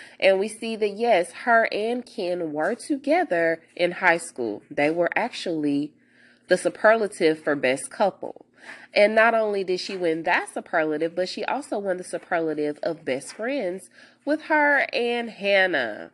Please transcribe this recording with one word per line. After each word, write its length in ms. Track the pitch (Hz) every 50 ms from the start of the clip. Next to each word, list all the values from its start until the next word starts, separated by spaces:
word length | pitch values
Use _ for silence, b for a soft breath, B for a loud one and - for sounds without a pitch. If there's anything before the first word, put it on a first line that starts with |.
| B B B B
and 200 | - 190 190 190
we 100 | 202 220
see 260 | 214 - 233 226 226
that, 140 | 202 214 208
yes, 420 | 196 202 233 240 220 175 175 - - - -
her 240 | 247 233 226 220 -
and 340 | - 202 208 226 240 254 240
Ken 460 | - - - 190 175 180 180 170 156
were 240 | 147 151 156 185 240
together 840 | - - - 302 269 - 269 302 359 349 - 180 170 165 165 165 165 _ _ -
in 160 | - 175 175 180
high 240 | - 196 180 170
school. 440 | 170 - - - - 120 110 101 123 - -
They 200 | 147 - 143 151
were 200 | 165 170 170 - -
actually 800 | - 208 247 - - - 196 165 156 147 147 143 143 151 143 _ b b b b b b b b b b -
the 80 | 180
superlative 840 | 185 - 175 165 - - 214 226 226 214 196 - - 185 156 156 156
for 140 | - 160 147
best 340 | 143 127 127 135 143 - -
couple. 560 | - - 214 190 - - - - - - - _ _ B B B B B B B B
And 220 | - 208 208 220
not 180 | 220 220 233 226
only 300 | 226 220 214 208 196 190
did 160 | 175 185 180
she 160 | - - 196
win 280 | 185 180 165 160 165 160
that 300 | 185 185 269 403 - -
superlative, 640 | 240 226 - - 165 156 156 151 151 160 165 175
but 140 | 180 185 185
she 160 | - 220 202
also 340 | - - 262 294 - 285 214
won 160 | 202 196 180
the 80 | 180 180
superlative 760 | - - 170 - - 185 170 165 160 156 151 147 147 147 - -
of 220 | 170 160 156 160
best 280 | 147 127 139 - - -
friends 560 | - 214 247 277 285 214 175 180 190 - - b b b b b b b
with 180 | 285 302 311 -
her 420 | - 320 302 294 294 285 269 - -
and 380 | - - 240 240 240 240 240 226
Hannah. 840 | 190 - 196 202 202 190 190 185 165 139 123 110 104 87 82 85